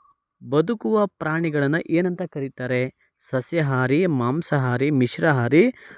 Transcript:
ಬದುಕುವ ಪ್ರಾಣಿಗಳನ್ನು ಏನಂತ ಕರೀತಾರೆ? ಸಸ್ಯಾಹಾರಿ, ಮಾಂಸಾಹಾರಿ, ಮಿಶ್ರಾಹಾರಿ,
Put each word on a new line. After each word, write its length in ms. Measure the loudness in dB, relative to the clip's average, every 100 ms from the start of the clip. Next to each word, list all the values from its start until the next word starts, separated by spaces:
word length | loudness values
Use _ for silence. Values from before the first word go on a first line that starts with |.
| _ _ _ _ -2
ಬದುಕುವ 580 | 0 0 -2 0 0 0
ಪ್ರಾಣಿಗಳನ್ನು 840 | -4 -4 -2 -2 0 0 -2 0
ಏನಂತ 320 | 0 0 -4
ಕರೀತಾರೆ? 720 | -8 -8 -10 -8 -4 -2 -4 -8 _ _
ಸಸ್ಯಾಹಾರಿ, 840 | -6 -6 -4 -2 0 2 2 2 2
ಮಾಂಸಾಹಾರಿ, 880 | 0 -2 -2 -2 0 0 0 0
ಮಿಶ್ರಾಹಾರಿ, 800 | 2 0 0 0 2 4 4 4 0 -14